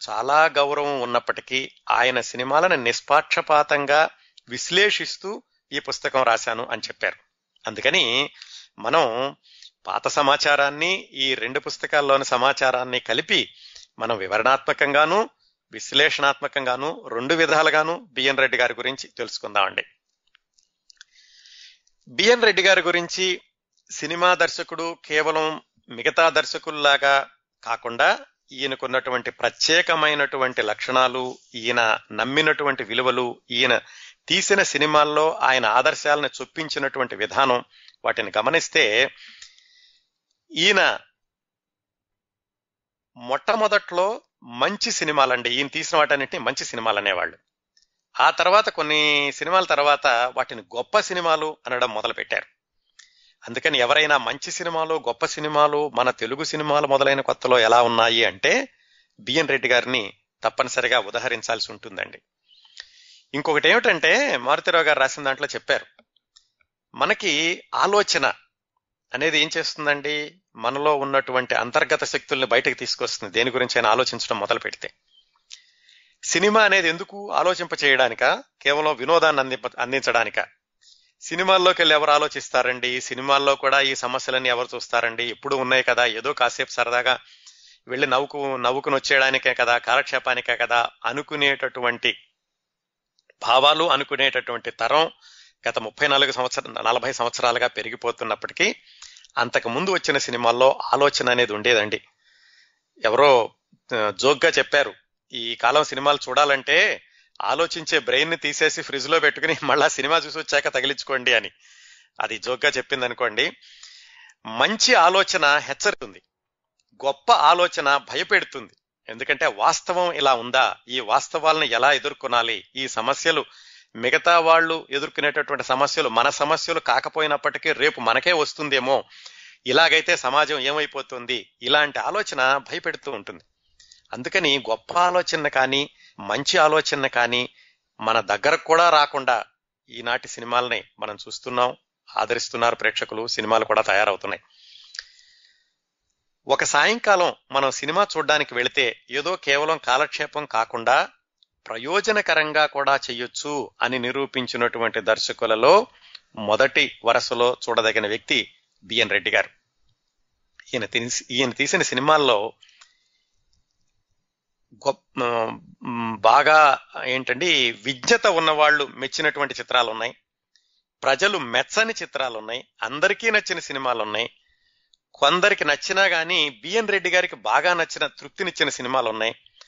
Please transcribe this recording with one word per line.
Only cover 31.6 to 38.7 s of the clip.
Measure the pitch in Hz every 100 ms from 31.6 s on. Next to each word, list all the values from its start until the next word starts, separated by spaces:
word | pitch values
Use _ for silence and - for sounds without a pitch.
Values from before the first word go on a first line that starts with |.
| 113 120 113 110 -
నమ్మినటువంటి | 107 117 143 156 151 143 131
విలువలు, | 107 117 127 123 123 - -
ఈయన | 120 127 117 - - - - -
తీసిన | 175 - 196
సినిమాల్లో | 185 147 151 151 151 151 156 -
ఆయన | 131 131 113
ఆదర్శాలను | 117 143 151 151 147 143 -
చొప్పించినటువంటి | 127 - 156 151 135 135 123 98
విధానం, | 107 113 135 123 - _ - _ 117
వాటిని | 113 104 107
గమనిస్తే | 117 160 -